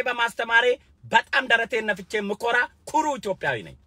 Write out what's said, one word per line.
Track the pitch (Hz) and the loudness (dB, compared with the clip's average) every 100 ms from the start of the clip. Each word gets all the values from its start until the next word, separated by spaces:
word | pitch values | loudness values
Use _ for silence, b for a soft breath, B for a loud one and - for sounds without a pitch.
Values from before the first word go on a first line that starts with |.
በማስተማሬ | 247 247 233 - 226 233 247 247 _ _ | 0 0 -2 -2 2 4 4 0 _ _
በጣም | 113 220 - 269 262 | 0 0 2 0 2
ደረቴን | 226 226 233 214 | 2 2 -2 -2
ነፍቼ | 202 190 | -4 -4
የምኮራ | 214 202 202 233 240 247 - - | -6 -4 -4 0 0 -2 -6 -2
ኩሩ | 453 302 | 0 0
ኢትዮጵያዊ | 269 202 185 156 127 | -2 -4 -4 -4 -4
ነኝ። | 82 67 | -8 -18